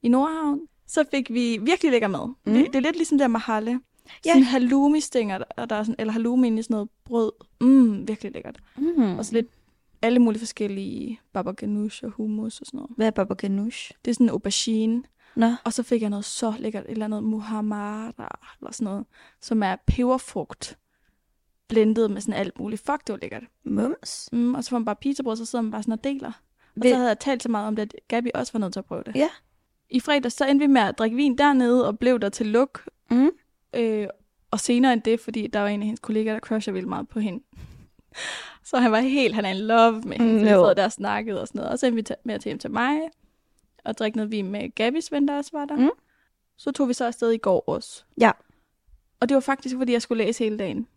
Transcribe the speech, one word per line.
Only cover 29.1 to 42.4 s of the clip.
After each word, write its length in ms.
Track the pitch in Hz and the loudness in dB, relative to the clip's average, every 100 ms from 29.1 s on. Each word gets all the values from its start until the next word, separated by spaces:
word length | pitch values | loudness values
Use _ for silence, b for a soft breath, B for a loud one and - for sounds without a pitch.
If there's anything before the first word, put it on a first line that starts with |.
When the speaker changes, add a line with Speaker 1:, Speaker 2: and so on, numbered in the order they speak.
| 220 | -2
Speaker 2:
Ja. 120 | 302 - _ _ _ _ _ | -2 -2 _ _ _ _ _
Speaker 1:
I 100 | 247 | -4
fredags, 340 | 262 285 247 | 0 0 0
så 120 | - 277 | -2 2
endte 200 | 277 294 | 4 6
vi 60 | |
med 80 | 269 | 4
at 160 | 202 - | 4 0
drikke 180 | 226 233 | -2 0
vin 220 | 285 247 | 0 4
dernede, 480 | 285 269 240 247 233 | 4 4 4 4 2
og 120 | 208 | 0
blev 200 | 247 247 | 2 2
der 80 | 202 | 0
til 180 | 196 214 | -2 0
luk. 420 | 220 277 - - _ _ | 2 0 -2 -20 _ _
Speaker 2:
Mm. 200 | 240 277 359 _ _ _ | 4 4 2 _ _ _
Speaker 1:
Øh, 320 | - 226 214 202 - _ _ _ | -4 -2 -2 -4 -10 _ _ _
og 100 | 214 | -6
senere 320 | - 240 262 | 2 4 4
end 100 | 240 | 4
det, 180 | 220 226 | 2 0
fordi 260 | - 220 208 | -2 -6 -4
der 140 | 208 | -2
var 80 | 202 | -2
en 120 | 208 | -2
af 60 | 214 | -4
hendes 140 | 226 | -6
kollegaer, 320 | - 220 220 | -4 -2 -2
der 80 | 214 | -4
crusher 320 | - 220 208 | -4 -4 -4
vildt 160 | 190 185 | -6 -6
meget 200 | 185 - | -8 -8
på 120 | 220 | -4
hende. 240 | 214 180 _ | -4 -6 _
<laughs> 1120 | - - - - _ _ - - - - - | -20 -20 -20 -20 _ _ -14 -12 -12 -14 -20
Så 120 | - 262 | -4 2
han 140 | 247 | 4
var 80 | 214 | 4
helt, 340 | 262 277 247 | 2 2 2
han 100 | 214 | 0
er 60 | 202 | -2
in 60 | 190 | -4
love 400 | 214 226 233 220 | 0 6 6 4
med 160 | 226 - | -6 0
hende, 160 | 233 220 | 4 6
så 40 | |
vi 60 | 214 | 6
Speaker 2:
No. 140 | 202 175 | 8 8
Speaker 1:
sad 80 | |
der 100 | - | 6
og 80 | 196 | 2
snakkede 480 | - 202 208 220 196 | -2 -4 -4 -4 -6
og 80 | - | -6
sådan 100 | 202 | -8
noget. 140 | - | -6
Og 60 | 247 | 0
så 80 | 254 | 0
endte 100 | 226 | 0
vi 60 | |
ta-, 120 | 220 - | -4 -8
med 100 | 240 | -6
at 60 | 208 | -6